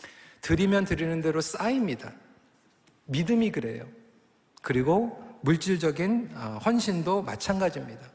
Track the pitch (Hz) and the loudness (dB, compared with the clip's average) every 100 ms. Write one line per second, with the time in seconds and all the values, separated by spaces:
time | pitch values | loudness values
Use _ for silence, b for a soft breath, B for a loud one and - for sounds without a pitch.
0 | B B B B - 160 196 196 190 160 | B B B B 0 2 4 4 2 0
1 | 165 165 160 156 156 - 214 269 208 120 | 0 0 0 0 -2 -2 0 0 0 -2
2 | 117 - - - _ _ _ _ _ _ | -8 -18 -20 -20 _ _ _ _ _ _
3 | - 139 170 233 220 - 117 107 - - | -4 -2 2 2 2 0 -4 -6 -12 -18
4 | - _ _ _ _ _ - 127 127 180 | -20 _ _ _ _ _ -2 2 4 2
5 | 233 - - - 135 165 185 185 160 143 | 2 -6 -16 -4 2 2 2 0 0 0
6 | 185 233 220 135 117 107 214 240 214 180 | 0 0 -2 -8 -10 -4 0 2 2 0
7 | 160 196 185 104 - 190 185 143 127 113 | 0 0 -2 -4 -2 0 0 -2 -8 -14
8 | - | -18